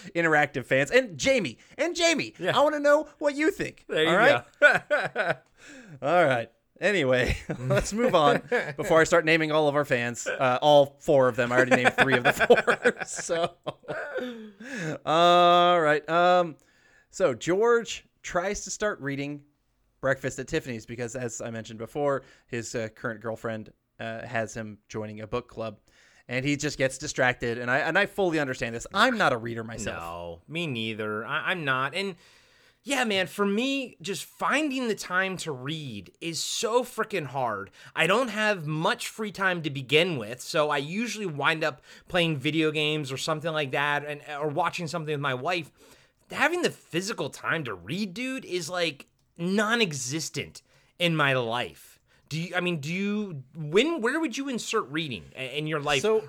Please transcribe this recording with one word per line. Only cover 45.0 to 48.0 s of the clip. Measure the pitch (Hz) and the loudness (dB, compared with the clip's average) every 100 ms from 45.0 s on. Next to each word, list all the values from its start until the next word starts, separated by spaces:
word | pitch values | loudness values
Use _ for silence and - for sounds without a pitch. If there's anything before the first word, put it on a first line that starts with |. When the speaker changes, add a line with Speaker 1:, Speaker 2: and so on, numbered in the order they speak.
| 156 | -6
Speaker 2:
with | 147 | -4
my | 139 127 | -2 -4
wife. | 143 180 139 _ - - _ _ _ | -2 -4 -6 _ -20 -20 _ _ _
Having | 185 277 349 | -2 0 2
the | 247 | -2
physical | 135 _ 160 190 185 147 | -4 _ -6 -4 -6 -8
time | - 113 160 127 | -6 -4 -4 -4
to | 95 | -8
read, | 87 175 | -8 -6